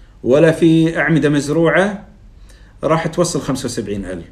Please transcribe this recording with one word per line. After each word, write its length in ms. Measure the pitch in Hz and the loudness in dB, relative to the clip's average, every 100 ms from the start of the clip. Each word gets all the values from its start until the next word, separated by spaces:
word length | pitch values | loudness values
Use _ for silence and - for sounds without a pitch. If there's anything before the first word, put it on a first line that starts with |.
| - - | -20 -8
ولا 280 | 110 135 165 | 0 4 4
في 480 | 156 170 160 160 160 | 4 4 4 2 0
أعمدة 300 | 147 160 147 | 0 2 2
مزروعة، 760 | 147 143 151 165 156 202 196 - - - - - - - - | 0 -2 0 0 2 0 -4 -14 -20 -20 -20 -20 -20 -20 -8
راح 240 | 139 160 160 | -2 -2 -2
توصل 340 | 160 170 147 | -2 -2 -4
خمسة 240 | - 131 123 | -6 -6 -6
وسبعين 400 | 117 101 101 92 | -8 -8 -8 -10
ألف. 200 | 90 82 | -12 -14